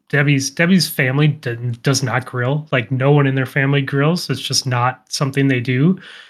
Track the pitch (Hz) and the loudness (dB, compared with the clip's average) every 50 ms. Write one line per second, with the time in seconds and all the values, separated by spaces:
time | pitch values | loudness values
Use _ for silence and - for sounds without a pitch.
0 | _ - - 143 143 143 143 135 135 - - - 170 175 196 180 - - - - | _ -4 0 0 2 2 2 0 0 -4 -2 0 2 4 4 4 2 0 -2 -2
1 | 135 127 131 143 151 151 151 - - 123 117 117 120 123 117 - - 143 135 - | 0 0 2 2 2 2 2 0 -6 -8 -8 -6 -6 -6 -6 -4 -2 0 0 0
2 | 135 117 113 127 127 - - 123 123 127 143 151 151 - - 127 117 - 135 123 | -2 -2 -4 -4 -4 -6 -6 -4 -2 -2 -2 -4 -4 -2 -2 -2 -2 -2 -2 0
3 | 131 139 147 147 139 135 131 135 131 120 - 147 135 135 143 143 135 135 143 139 | 2 4 4 4 4 2 0 -2 -4 -2 -2 -2 0 2 2 0 0 0 -2 0
4 | 143 147 180 - - - 131 120 - - 131 - - 131 123 120 120 127 - - | 0 0 0 -2 -4 -6 -6 -6 -6 -4 -4 -4 -2 -2 -2 0 0 -2 -2 -4
5 | _ - - - 143 131 131 139 139 139 131 123 117 127 127 127 143 175 190 - | _ -10 -4 -4 -4 -2 0 0 2 2 2 0 0 0 0 2 4 2 2 0
6 | - - - - - - | -4 -18 -20 -20 -20 -20